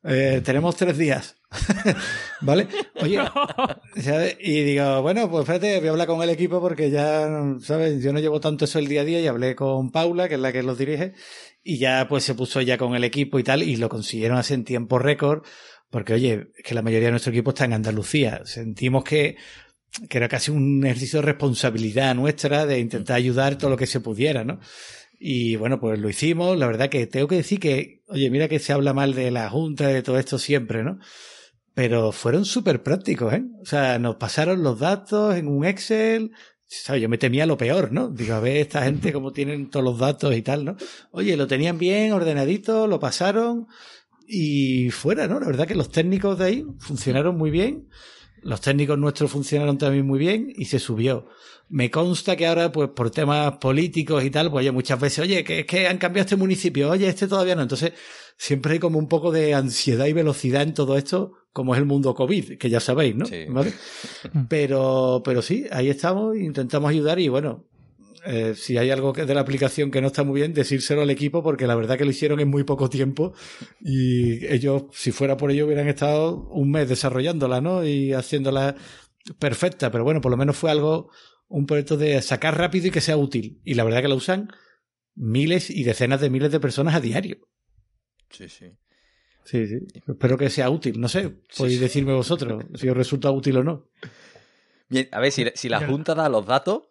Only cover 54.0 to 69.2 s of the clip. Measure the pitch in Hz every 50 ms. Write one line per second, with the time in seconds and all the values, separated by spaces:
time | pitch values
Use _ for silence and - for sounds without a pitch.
54 | 151 147 156 143 131 139 135 151 160 170 143 135 127 139 127 127 123 - 139 120
55 | 143 143 - 151 160 185 196 175 - - 160 160 147 - 180 185 190 180 185 185
56 | 185 175 180 202 190 190 202 196 190 190 185 185 - 175 135 139 143 147 175 190
57 | 202 190 185 - 202 190 196 190 185 185 180 165 139 117 135 117 151 165 - -
58 | - - - - - - _ _ - - 143 135 120 147 160 165 165 170 160 156
59 | 156 147 165 160 151 170 160 160 156 151 147 139 135 131 110 - - 139 120 113
60 | 135 147 156 170 160 151 135 - - 127 127 139 147 160 151 - 143 131 135 139
61 | 139 - 185 185 196 190 - _ _ _ _ - 127 127 127 127 143 143 139 143
62 | 135 135 123 - 131 131 202 190 - - - - - 120 117 117 - - 127 147
63 | 156 127 101 120 180 240 92 85 78 76 123 131 143 220 - - - - - -
64 | - - - - - - - 147 127 117 165 151 147 131 135 135 131 131 131 131
65 | 131 127 127 123 - 139 127 120 110 - 180 247 294 - - 135 127 139 139 139
66 | - 170 185 196 220 220 220 220 190 160 135 139 131 120 - 143 147 147 151 160
67 | 147 151 165 185 180 143 123 135 151 143 113 - - _ _ _ - _ _ _
68 | - _ - - - - 123 113 113 113 110 - - - 127 117 120 131 135 135
69 | 131 139 131 -